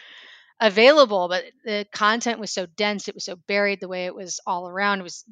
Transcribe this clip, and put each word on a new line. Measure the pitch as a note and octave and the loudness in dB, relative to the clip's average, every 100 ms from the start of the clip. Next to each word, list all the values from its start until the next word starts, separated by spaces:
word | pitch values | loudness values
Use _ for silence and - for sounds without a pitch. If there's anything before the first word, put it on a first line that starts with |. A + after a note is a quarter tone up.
| - - - - _ - | -20 -20 -20 -20 _ -2
available, | - F#3+ A#3+ D4+ B3 G3+ F3+ | 0 6 8 8 6 4 0
but | F3+ - _ | -4 -6 _
the | A3+ G#3 G3+ | -6 -6 -6
content | - G#3 A#3 A#3 A3+ | 0 0 2 -2 -4
was | G3+ | -6
so | - F3 | -8 -8
dense, | D#3+ G#3 G3+ - | -4 -2 -2 -8
it | - | -12
was | |
so | - F3+ - | -12 -12 -4
buried, | G3+ G3+ G3 | -2 0 -2
the | F#3 | -8
way | F3+ F3+ | -8 -8
it | |
was | F#3+ F3+ - - | -10 -12 -12 -6
all | F3+ F3+ | -6 -6
around, | F3+ G3+ G3 | -2 -2 -2
it | |
was | F3+ - - | -6 -16 -16